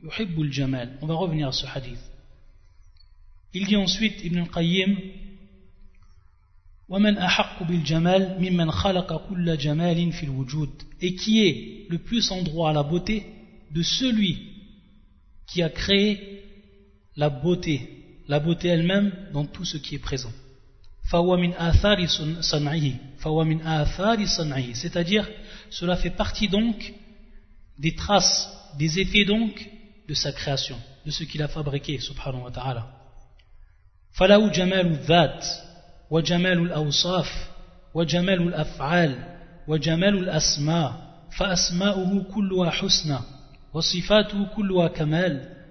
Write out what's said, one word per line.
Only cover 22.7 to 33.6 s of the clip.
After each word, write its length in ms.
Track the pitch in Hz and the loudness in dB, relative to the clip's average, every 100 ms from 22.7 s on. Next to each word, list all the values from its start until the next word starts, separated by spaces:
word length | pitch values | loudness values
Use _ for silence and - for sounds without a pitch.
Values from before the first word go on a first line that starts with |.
| 160 143 123 - - | 0 -2 -4 -10 -8
فهو 240 | 160 156 | -2 2
من 180 | 160 160 165 | 2 0 0
آثار 580 | 156 147 - 196 226 190 | 0 0 0 0 2 0
صنعه. 480 | - 156 135 127 | -2 -2 -2 -4
C'est-à-dire, 540 | 117 170 180 170 214 202 - - - - | -6 -4 -2 0 0 0 -10 -16 -18 -14
cela 280 | - 175 175 | -6 -2 0
fait 140 | 170 | 0
partie 360 | - 208 - 208 | 0 -2 0 0
donc 460 | 202 233 214 - - - - - - - - - - | 2 0 -2 -8 -16 -20 -20 -20 -20 -20 -20 -20 -4
des 180 | 151 165 | -4 -4
traces, 540 | - 202 - - - - - 143 | 2 4 4 0 -4 -12 -16 -4
des 220 | 156 160 | -2 0
effets 260 | 185 208 196 | 2 4 4
donc 440 | 214 226 - - - - - - | 2 0 -4 -16 -18 -20 -20 -8
de 60 | |
sa 180 | 143 147 | -4 -4
création, 460 | - - 139 - 123 117 - 156 | -4 -4 -4 -4 -10 -14 -16 -10
de 60 | |
ce 120 | - | -8
qu'il 180 | 156 151 | -8 -4
a 40 | 147 | -4
fabriqué, 520 | 160 147 139 135 135 | -2 -4 -4 -4 -6
subhanahu 440 | - - 143 127 | -6 -8 -6 -8
wa 80 | 123 | -8
ta'ala. 420 | 127 135 117 113 - - - - - _ - | -6 -6 -6 -8 -16 -20 -20 -20 -20 _ -20